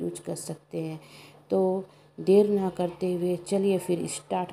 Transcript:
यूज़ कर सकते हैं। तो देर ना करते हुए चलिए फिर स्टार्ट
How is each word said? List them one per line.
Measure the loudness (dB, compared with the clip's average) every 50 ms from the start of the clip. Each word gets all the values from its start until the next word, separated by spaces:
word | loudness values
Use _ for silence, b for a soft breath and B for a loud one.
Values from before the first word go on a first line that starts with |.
यूज़ | -8 -6 -8 -8 -8
कर | -8 -8
सकते | -8 -8 -10 -12 -12 _ _ -8 -8
हैं। | -6 -6 -8 -10 B B B B B B B B B -2
तो | 0 2 2 2 0 -2 -4 -8 b b b b b -4
देर | 2 6 8 8 8 6
ना | 4 0 0 0
करते | -2 -2 -4 -4 -4 -4 -4 -2 -2
हुए | 0 0 0 0
चलिए | -2 -2 -2 0 2 2 2 2 0
फिर | 0 0 -2 -2 -2
स्टार्ट | -4 -8 -10 -8 -4 -2 -2 -2 -4